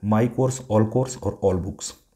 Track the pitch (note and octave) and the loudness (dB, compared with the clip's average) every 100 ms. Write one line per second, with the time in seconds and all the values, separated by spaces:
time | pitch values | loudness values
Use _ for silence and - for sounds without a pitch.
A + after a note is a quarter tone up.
0 | G#2 G#2+ A#2+ B2+ C3 - - G#2+ A2 B2+ | 0 2 2 2 0 -2 0 2 4 2
1 | B2+ - G2 - F#2+ F#2 F#2 - - - | -2 -4 -6 0 0 0 -4 -8 -14 -16
2 | _ | _